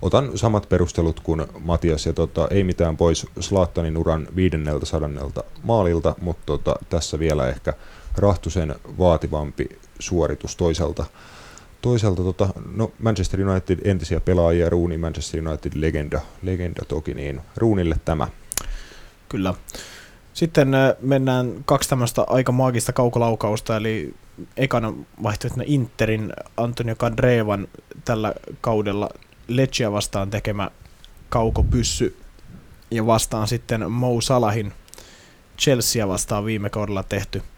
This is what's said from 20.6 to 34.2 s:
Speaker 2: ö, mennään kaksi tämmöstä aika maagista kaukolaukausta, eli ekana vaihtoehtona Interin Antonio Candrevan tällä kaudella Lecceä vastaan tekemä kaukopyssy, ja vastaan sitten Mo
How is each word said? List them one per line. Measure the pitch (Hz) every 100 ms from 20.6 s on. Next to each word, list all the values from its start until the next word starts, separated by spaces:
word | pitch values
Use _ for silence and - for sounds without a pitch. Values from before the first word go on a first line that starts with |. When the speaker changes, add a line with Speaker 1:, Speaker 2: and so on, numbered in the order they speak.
| 135
Speaker 2:
ö, | 135 135 -
mennään | 127 135 131 127 127 104
kaksi | - 139 -
tämmöstä | 135 120 - -
aika | 127 127
maagista | 127 131 120 -
kaukolaukausta, | - 123 120 117 113 107 110 - 110
eli | 110 110 73 - - - - -
ekana | 131 123 110 65 - -
vaihtoehtona | 107 104 123 127 123
Interin | 143 117 - 110 110 107 - - -
Antonio | 120 120 120
Candrevan | 110 120 113 127 123 107 101 98 - - -
tällä | - 113 107 - - -
kaudella | - 110 104 101 104 - - - -
Lecceä | 123 135 - 113
vastaan | 104 - 104 98
tekemä | 104 - 104 98 - - - - - -
kaukopyssy, | 123 113 - 113 123 113 - 120 - - - - - - - -
ja | 113 110
vastaan | 113 - 117 107
sitten | 120 - 113 95
Mo | 117 127 120